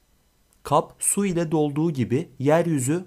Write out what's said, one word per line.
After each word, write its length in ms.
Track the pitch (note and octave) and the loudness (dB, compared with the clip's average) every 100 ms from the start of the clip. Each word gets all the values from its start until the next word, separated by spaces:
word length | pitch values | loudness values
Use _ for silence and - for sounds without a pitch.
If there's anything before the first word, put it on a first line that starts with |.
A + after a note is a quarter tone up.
| _ _ _ _ _ _ | _ _ _ _ _ _
Kap 320 | - D3 E3 - | -2 0 0 -4
su 260 | - - G3+ | -4 -2 0
ile 260 | E3+ E3 | -2 0
dolduğu 400 | D#3+ D3+ C#3+ E3 | 0 0 0 -2
gibi 380 | C#3 G#2+ B2 E3+ - | 0 0 -2 -4 -4
yeryüzü 640 | C3+ D#3+ E3+ D3 B2 E3+ | 2 2 2 0 0 -2